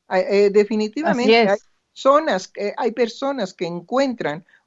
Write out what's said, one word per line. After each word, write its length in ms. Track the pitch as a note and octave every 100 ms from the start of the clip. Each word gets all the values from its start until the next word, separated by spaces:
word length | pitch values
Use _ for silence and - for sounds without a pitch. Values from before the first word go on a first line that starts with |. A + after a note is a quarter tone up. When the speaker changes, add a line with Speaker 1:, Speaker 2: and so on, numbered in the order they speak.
| _
Speaker 1:
hay, 140 | F#3+ F#3
eh, 220 | G3+ G3+
definitivamente 800 | G3+ G#3 G#3+ G#3+ D4 D#4 C#4 A3
Speaker 2:
Así 20 |
es. 180 | A3+ G#3+
Speaker 1:
hay 400 | G#3 - _ _
personas 540 | - C4 C#4+ D#4 F#3+ F#3
que, 260 | - G3+ -
hay 160 | B3
personas 640 | A#3 A#3 A#3 C4+ C#4 F#3+
que 120 | - F3
encuentran 800 | F3 F3 B3 C#4 A#3 D#3+ D3 - _